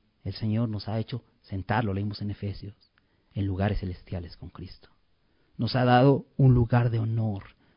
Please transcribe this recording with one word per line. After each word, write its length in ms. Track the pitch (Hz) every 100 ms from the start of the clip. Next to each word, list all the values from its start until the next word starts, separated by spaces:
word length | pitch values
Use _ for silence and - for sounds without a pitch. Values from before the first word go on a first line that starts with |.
| _ _
el 100 | 107
Señor 360 | 95 110 107 120
nos 180 | 107 -
ha 120 | 110
hecho 240 | 107 120 - _
sentar, 420 | - 98 - 107
lo 100 | 113
leímos 280 | 95 104 107
en 80 | 104
Efesios, 460 | 101 101 98 101 - _ _ _ _ _
en 140 | - 98
lugares 320 | 92 101 101
celestiales 580 | 92 90 - 92 87 -
con 120 | 90
Cristo. 400 | - 95 - _ _ _ _ _ _ _ -
Nos 180 | 117 127
ha 100 | 123
dado 420 | 123 139 135 - -
un 160 | 135
lugar 380 | 123 117 123 120
de 80 | 113
honor 560 | 110 113 110 98 - _ _